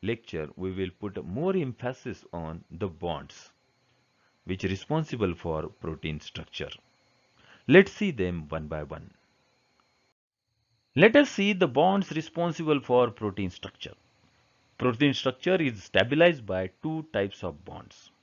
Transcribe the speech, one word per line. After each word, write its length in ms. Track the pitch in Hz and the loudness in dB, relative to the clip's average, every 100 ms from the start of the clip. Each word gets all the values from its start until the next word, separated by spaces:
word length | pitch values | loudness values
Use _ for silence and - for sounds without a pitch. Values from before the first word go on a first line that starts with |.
lecture, 460 | 98 117 - 82 76 - | -6 -8 -8 -8 -8 -8
we 140 | 92 | -8
will 180 | 92 92 - | -4 -6 -6
put 220 | 104 98 80 | -10 -10 -8
more 280 | 101 175 | -6 -2
emphasis 720 | 190 139 117 123 131 127 95 - | -2 -4 -6 -8 -8 -10 -12 -12
on 320 | 85 80 82 - | -10 -10 -10 -14
the 180 | 85 98 | -8 -8
bonds 640 | 80 85 78 69 - - _ _ _ _ _ _ _ _ _ | -6 -6 -6 -10 -20 -20 _ _ _ _ _ _ _ _ _
which 200 | - 92 | -10 -6
are 40 | 95 | -4
responsible 680 | 95 - 156 156 123 101 | -6 -4 -4 -4 -2 -2
for 340 | 85 85 78 78 | -2 -6 -6 -6
protein 520 | - - 78 78 76 | -10 -10 -8 -8 -8
structure. 500 | - - 80 - 71 - _ _ _ _ _ _ _ - - | -10 -16 -14 -12 -12 -14 _ _ _ _ _ _ _ -18 6
Let's 240 | 156 196 | 8 8
see 220 | - 208 | 2 -4
them 340 | 135 90 87 76 | -2 -2 -4 -6
one 200 | 78 76 | -8 -6
by 160 | 78 | -8
one. 260 | 71 78 - _ _ _ _ _ _ _ _ _ _ _ _ _ _ _ _ _ _ | -8 -12 -14 _ _ _ _ _ _ _ _ _ _ _ _ _ _ _ _ _ _
Let 220 | - 190 285 | 6 8 8
us 120 | 285 | 6
see 240 | - 202 | 2 0
the 140 | 202 175 | 2 2
bonds 460 | 123 170 196 185 | 4 4 4 0
responsible 680 | 151 151 - 170 160 160 147 | -4 -8 -4 -4 -2 0 0
for 300 | 120 123 120 | 4 4 4
protein 400 | 107 107 98 95 | 0 -6 -4 -6
structure. 440 | - - - 78 - _ _ _ _ _ _ _ _ | -6 -16 -14 -18 -18 _ _ _ _ _ _ _ _
Protein 360 | 123 117 143 | -2 2 2
structure 420 | 131 135 127 - 185 | 2 -2 -2 0 2
is 260 | 151 107 | 0 -4
stabilized 640 | - - 110 143 170 156 107 | -2 2 2 6 6 4 -4
by 240 | 92 92 _ | -4 -4 _
two 220 | 156 160 156 | -6 -6 -4
types 300 | 107 101 - | -2 -2 -4
of 220 | 92 78 | -10 -10
bonds 480 | - 73 - - - _ | -14 -18 -18 -20 -20 _